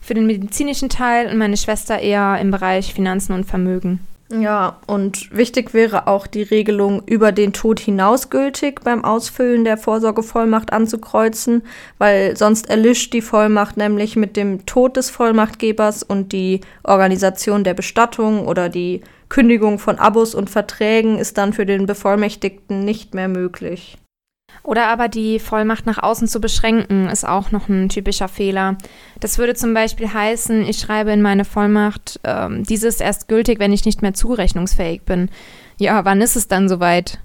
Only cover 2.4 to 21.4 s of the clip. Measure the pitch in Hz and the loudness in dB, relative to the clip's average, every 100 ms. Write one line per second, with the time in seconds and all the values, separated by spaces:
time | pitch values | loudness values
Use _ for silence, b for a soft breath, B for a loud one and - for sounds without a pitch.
2.4 | 196 190 190 190 190 - 185 190 - 185 | 0 0 0 -2 -2 -2 -2 -2 -2 -4
3.4 | 190 180 185 185 180 180 - - _ 226 | -2 -2 0 -2 -2 -4 -6 -14 _ -2
4.4 | 214 208 180 - - 208 196 196 - 196 | 0 0 -2 -6 -4 -2 -2 -6 -8 0
5.4 | 240 254 233 220 226 202 - 202 - 208 | 0 0 0 0 2 0 0 0 -2 -6
6.4 | 208 214 214 208 202 202 - 220 214 202 | 0 0 2 0 0 0 0 2 4 4
7.4 | 208 196 226 220 - 196 190 254 - 262 | 0 0 0 0 0 2 2 2 0 -2
8.4 | 277 269 285 277 254 240 - 220 226 - | -2 -2 -6 -4 -2 -2 0 -2 -4 -2
9.4 | 247 240 226 220 220 220 220 220 226 233 | 2 2 2 0 0 0 0 -2 -2 0
10.4 | 226 220 220 220 220 220 - 220 220 220 | 2 0 0 0 0 -2 -2 0 2 0
11.4 | - 240 B B B B 208 202 190 - | 0 0 B B B B 4 4 2 2
12.4 | 214 220 - 214 220 247 - 233 226 208 | 2 2 2 2 4 2 0 -4 0 2
13.4 | 214 214 208 - 208 208 214 220 208 214 | 2 2 0 -2 -2 0 0 -2 -2 -2
14.4 | 202 190 - 254 262 262 254 - 233 220 | -4 -4 -2 2 2 2 -6 -2 2 2
15.4 | 220 - 220 214 214 214 - 202 190 190 | 2 -2 -2 0 0 -2 -6 -4 -4 -4
16.4 | 185 190 B B - 196 190 185 190 190 | -2 -2 B B 2 4 4 4 0 0
17.4 | - 202 190 180 190 - 233 - 220 214 | -2 0 0 -2 -2 0 0 2 0 0
18.4 | - 170 175 175 180 180 b b b - | 0 -2 -2 -4 -4 -6 b b b 4
19.4 | 233 233 214 208 - - 214 214 226 220 | 4 6 2 0 -2 2 2 4 0 -2
20.4 | 196 220 202 - 214 226 220 214 160 - | -2 -4 -4 -4 0 2 2 0 -2 -2